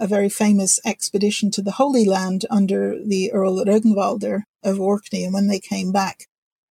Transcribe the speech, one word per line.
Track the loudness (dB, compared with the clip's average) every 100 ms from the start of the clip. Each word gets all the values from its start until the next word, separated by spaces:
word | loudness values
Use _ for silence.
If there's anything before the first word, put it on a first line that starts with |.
a | 0
very | 0 0
famous | 2 2 4 2 0
expedition | -2 -6 -4 0 0 0 -2
to | -2
the | -4
Holy | 0 2 4 4
Land | 2 0 -4 -2
under | 0 2 0 -2 -4
the | -4 -2 0
Earl | 0 0 0
Rognvaldr | 2 4 4 2 0 -2 -4 -4 -6 _
of | -4 -2
Orkney. | 0 -2 -2 -6
And | -2
when | 0 0
they | 0
came | -4 -4 -2
back, | 0 -2 -6 -18 _ _ _ _